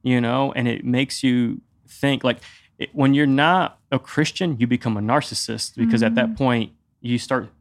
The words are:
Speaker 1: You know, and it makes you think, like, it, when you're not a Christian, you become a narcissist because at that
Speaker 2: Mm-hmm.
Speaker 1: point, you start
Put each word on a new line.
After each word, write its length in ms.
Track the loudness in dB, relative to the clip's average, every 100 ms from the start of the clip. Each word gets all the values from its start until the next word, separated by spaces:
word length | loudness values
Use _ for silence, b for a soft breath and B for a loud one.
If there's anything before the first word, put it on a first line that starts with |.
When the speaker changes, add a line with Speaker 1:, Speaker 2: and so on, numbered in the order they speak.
Speaker 1:
You 160 | 2 0
know, 300 | 0 0 -2
and 160 | -2 -2
it 180 | -2
makes 380 | -2 -2 -2 -2
you 380 | 0 2 0 -4 _ _ _
think, 360 | -4 -2 0
like, 160 | -2 -2 B B B _
it, 120 | -8
when 200 | 2 4
you're 100 | 4
not 540 | 4 4 4 2 0 -8 _
a 60 | -4
Christian, 600 | -2 -2 -2 -2 -4 0
you 80 | 0
become 300 | 0 -2 -2
a 40 |
narcissist 760 | 0 0 0 -8 -6 -8 -8
because 280 | -2 0 2
at 100 | 2
that 100 | 2 -2
Speaker 2:
Mm-hmm. 80 |
Speaker 1:
point, 360 | 0 0 0 -2 _ _ _
you 160 | -4 -4
start 320 | -2 -4 -4 _